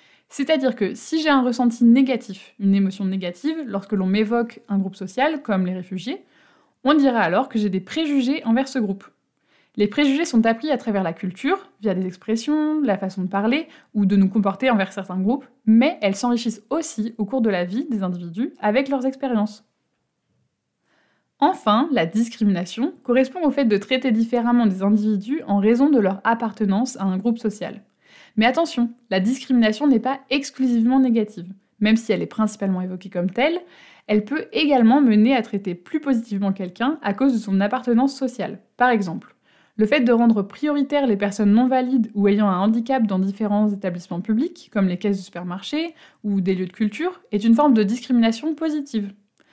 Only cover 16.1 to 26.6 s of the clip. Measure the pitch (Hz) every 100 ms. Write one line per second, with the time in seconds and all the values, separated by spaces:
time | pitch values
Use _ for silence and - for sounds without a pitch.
16.1 | 190 247 240 233 226 - 311 320 - 214
17.1 | - 202 262 220 185 175 214 320 220 185
18.1 | 175 175 165 302 - 208 220 269 277 254
19.1 | 269 269 226 208 - _ _ _ _ _
20.1 | _ _ _ _ _ _ _ _ _ _
21.1 | _ _ _ 294 370 - 208 330 247 165
22.1 | 208 233 - 208 180 180 - 285 - -
23.1 | 247 262 370 311 277 254 202 - 262 269
24.1 | 220 226 240 233 240 220 185 196 214 214
25.1 | 202 208 311 - 202 208 240 285 277 196
26.1 | 196 226 233 226 -